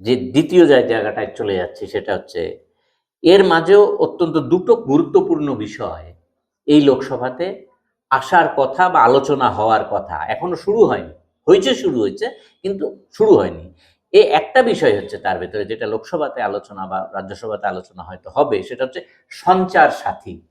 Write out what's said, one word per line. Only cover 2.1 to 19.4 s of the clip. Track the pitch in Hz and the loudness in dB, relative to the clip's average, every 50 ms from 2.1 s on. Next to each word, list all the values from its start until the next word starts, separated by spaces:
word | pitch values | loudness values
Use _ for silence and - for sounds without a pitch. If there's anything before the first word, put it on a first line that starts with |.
| 95 | -6
হচ্ছে | 87 - - - 87 82 - - - _ _ _ _ _ _ _ _ _ _ _ _ | -6 -8 -8 -8 -8 -8 -8 -8 -12 _ _ _ _ _ _ _ _ _ _ _ _
এর | - 165 185 196 190 | 4 4 6 6 4
মাঝেও | 180 165 165 160 160 202 208 208 - - | 4 2 0 2 4 6 6 6 4 2
অত্যন্ত | - 160 - - - 175 160 147 | -2 -2 -2 -2 -2 -4 -2 -2
দুটো | 160 135 123 170 185 - - - | -2 -2 0 0 0 2 2 0
গুরুত্বপূর্ণ | - - 131 139 156 170 - - 190 - - 165 151 151 143 127 | 2 2 0 2 2 2 2 2 0 2 0 -2 -2 -2 -4 -6
বিষয় | 107 107 - - - 110 90 - 80 80 82 - _ _ _ _ _ _ _ _ _ _ | -6 -8 -10 -10 -10 -10 -10 -10 -12 -16 -20 -20 _ _ _ _ _ _ _ _ _ _
এই | - 147 151 | 2 4 6
লোকসভাতে | 143 139 131 127 127 - 135 120 123 127 123 - 175 190 - - - _ _ _ _ _ _ _ _ - | 6 4 4 2 0 -6 -8 -8 -8 -8 -8 -8 -8 -10 -10 -12 -18 _ _ _ _ _ _ _ _ -4
আসার | 131 131 - - 185 175 160 139 - | -4 -4 -2 2 2 2 2 2 0
কথা | 139 135 127 - - 185 180 | -2 -2 -2 0 -2 0 0
বা | 170 151 | 2 2
আলোচনা | 117 120 131 139 135 - 147 135 127 113 | 4 4 4 2 2 0 -2 0 0 -2
হওয়ার | - 107 107 113 110 107 - - | -2 -2 0 0 0 0 -2 -4
কথা, | 104 95 - - 85 76 85 | -6 -8 -6 -8 -8 -6 -4
এখনো | - 110 - 170 180 175 | -4 -4 -4 -6 -6 -8
শুরু | - - 196 214 233 202 | -6 -4 -2 2 2 2
হয়নি। | 139 - - - - - _ _ _ _ _ _ | 2 2 -2 -8 -10 -18 _ _ _ _ _ _
হয়েছে, | 151 180 - 285 269 247 | 4 4 4 4 2 -2
শুরু | - - - - - | -2 -2 -2 -2 -2
হয়েছে, | 104 98 - - 214 247 - - _ _ _ _ | -2 -2 -4 -6 -8 -8 -8 -12 _ _ _ _
কিন্তু | - 190 196 190 151 - - - _ _ | -8 -8 -8 -6 -8 -10 -10 -12 _ _
শুরু | _ - 220 214 180 | _ 2 4 6 6
হয়নি। | 113 92 85 82 80 82 - - _ _ _ _ _ _ _ | 4 4 0 -6 -12 -16 -20 -20 _ _ _ _ _ _ _
এ | - 262 | 6 6
একটা | 269 - - 156 - - - 262 | 6 6 4 0 0 0 2 2
বিষয় | 254 226 208 - 160 127 104 | 2 2 0 0 2 2 2
হচ্ছে | 101 - - - 95 | 0 -2 -8 -12 -8
তার | - 98 92 90 | -4 -4 -4 -4
ভেতরে, | 92 87 98 107 101 | -6 -8 -8 -8 -6
যেটা | 95 113 - 120 | -6 -8 -6 -6
লোকসভাতে | 107 110 110 - - - 160 151 - - 123 | -6 -6 -8 -8 -8 -6 -6 -6 -6 -6 -6
আলোচনা | 113 101 98 104 - - 101 95 95 | -6 -4 -6 -6 -10 -12 -14 -14 -10
বা | 92 92 95 - - 98 | -8 -8 -8 -8 -8 -10
রাজ্যসভাতে | 98 95 95 101 - - 110 104 101 104 | -12 -12 -12 -14 -12 -10 -10 -8 -6 -6
আলোচনা | 101 92 92 92 _ _ 90 | -6 -6 -8 -12 _ _ -20
হয়তো | 85 92 92 92 - 101 | -20 -18 -20 -20 -20 -6
হবে, | - 127 156 151 113 95 | -2 -2 0 0 -2 -4
সেটা | 92 - 123 - 131 | -4 -6 -8 -8 -8
হচ্ছে | - - - - _ _ _ _ _ | -8 -8 -12 -16 _ _ _ _ _
সঞ্চার | - - | -20 -2